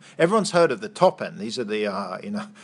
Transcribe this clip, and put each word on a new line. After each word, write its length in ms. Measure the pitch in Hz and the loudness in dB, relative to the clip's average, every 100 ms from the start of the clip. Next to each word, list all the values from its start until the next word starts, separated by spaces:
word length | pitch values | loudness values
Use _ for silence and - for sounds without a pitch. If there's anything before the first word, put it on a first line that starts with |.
| - - | -20 0
everyone's 340 | 165 220 190 | 4 4 2
heard 200 | 175 165 | 4 4
of 80 | 117 | 2
the 80 | 104 | -6
top 340 | - 185 185 | 2 2 2
end. 180 | 95 85 | -8 -8
These 200 | 107 120 | -10 -6
are 60 | 107 | -4
the, 220 | 107 104 | -2 -2
uh, 320 | 95 95 92 | -4 -6 -10
you 80 | 101 | -8
know, 160 | 104 - - | -8 -10 -16